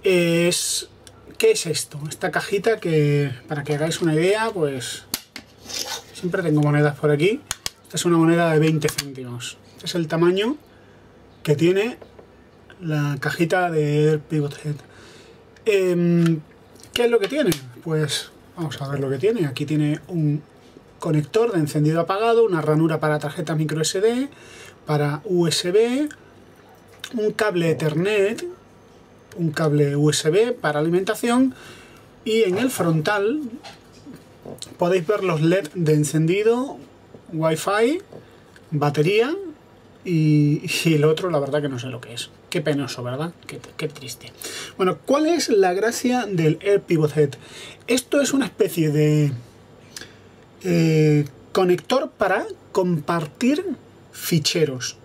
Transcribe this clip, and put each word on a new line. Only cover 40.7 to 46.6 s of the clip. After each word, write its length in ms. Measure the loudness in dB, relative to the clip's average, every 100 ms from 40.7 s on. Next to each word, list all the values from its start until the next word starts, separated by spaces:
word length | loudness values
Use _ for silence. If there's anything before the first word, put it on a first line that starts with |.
| -2
y 100 | 2
el 100 | 4
otro, 240 | 4 2 0
la 100 | -2
verdad 220 | 0 -2
que 80 | -2
no 100 | -6
sé 100 | -10
lo 120 | -12
que 140 | -14
es. 160 | -12 -14 -16 -8
Qué 140 | -6
penoso, 400 | -2 -2 -4 -8
¿verdad? 300 | -8 -6 -8 -10 -16
Qué, 140 | -16 -18 -10
qué 120 | -10
triste. 440 | -10 -16 -16 -18 -16 -14 -12 -14 -2
Bueno, 180 | -2 -2
¿cuál 220 | 0 2 2
es 240 | 0 2
la 240 | 2 4
gracia 500 | 2 -2 0 0 0 0
del 320 | 0 2 2